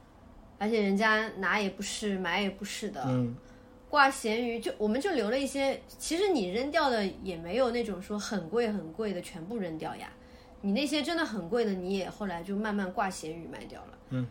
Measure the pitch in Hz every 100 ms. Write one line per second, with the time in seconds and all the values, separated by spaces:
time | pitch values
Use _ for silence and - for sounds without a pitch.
0 | - - - - - - 214 226 196 196
1 | 220 214 220 - 185 208 196 196 196 -
2 | 208 190 180 180 202 190 208 - 214 -
3 | 127 127 120 123 - - - - - 294
4 | 269 - 220 220 247 233 - - 214 240
5 | 392 302 208 262 269 277 269 254 - -
6 | - 330 403 302 180 208 277 330 285 226
7 | 190 - 190 170 170 220 254 240 214 180
8 | 190 208 - 202 160 226 226 202 160 160
9 | 220 180 175 175 170 240 175 160 156 110
10 | 95 - - - - - 202 214 294 302
11 | 269 339 302 214 165 233 214 185 180 196
12 | 175 - 202 170 175 202 220 202 185 185
13 | 196 185 156 170 160 - - 127 - -
14 | - 127 123